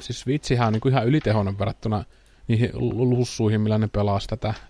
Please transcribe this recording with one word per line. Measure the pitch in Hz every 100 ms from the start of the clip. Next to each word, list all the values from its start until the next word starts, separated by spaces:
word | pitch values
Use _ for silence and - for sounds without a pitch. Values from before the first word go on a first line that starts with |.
siis | - 123
Switchihän | - 147 - 123 117
on |
niinku | 110 135
ihan | 131 117
ylitehoinen | 151 107 107 98 101
verrattuna | 101 - 113 104 - - - _ -
niihin | 113 117 123
lu-, | 123 107 127
lussuihin, | 123 120 - 110 110
millä | 107 107
ne | 107
pelasi | 104 101 98 -
tätä | 110 123 107 -